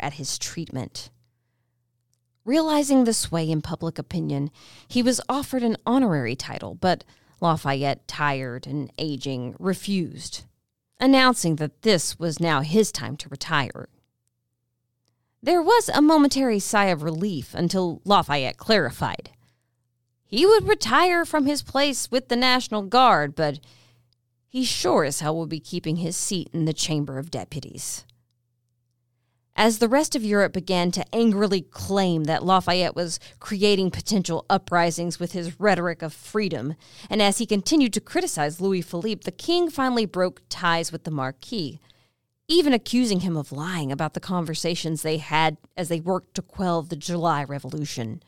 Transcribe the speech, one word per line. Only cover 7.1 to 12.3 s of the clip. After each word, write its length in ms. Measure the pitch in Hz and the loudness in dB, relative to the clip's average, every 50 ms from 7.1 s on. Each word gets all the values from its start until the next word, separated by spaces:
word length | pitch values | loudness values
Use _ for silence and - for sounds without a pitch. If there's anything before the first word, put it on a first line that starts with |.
| _ _ _ _ _ - | _ _ _ _ _ -2
Lafayette, 680 | 180 170 156 - - 143 139 135 143 139 135 - _ - | 0 0 0 0 0 -2 -2 0 0 -2 -2 -4 _ -14
tired 580 | - - 151 147 139 135 131 127 120 127 - 135 | -6 -2 -2 -2 0 -2 -6 -8 -10 -10 -10 -8
and 240 | 135 147 135 113 - - | -6 -6 -6 -6 -8 -8
aging, 580 | 160 156 143 131 - 139 135 123 123 123 - - | -6 -6 -6 -6 -6 -6 -6 -6 -6 -8 -10 -6
refused, 880 | 175 190 185 - - 196 202 190 165 120 - - - - - - - _ _ _ _ _ _ _ _ _ _ - | -4 -4 -4 -2 -2 -2 -2 0 -2 -2 -6 -12 -14 -14 -14 -14 -16 _ _ _ _ _ _ _ _ _ _ 2
announcing 560 | 254 269 269 262 262 262 247 - - 170 156 147 | 4 6 8 8 8 6 4 4 2 0 0 0
that 260 | 151 143 - _ - | -2 -6 -6 _ 2
this 360 | 220 202 170 - - - - | 4 4 4 2 -2 -6 -4
was 220 | 170 170 | -4 -4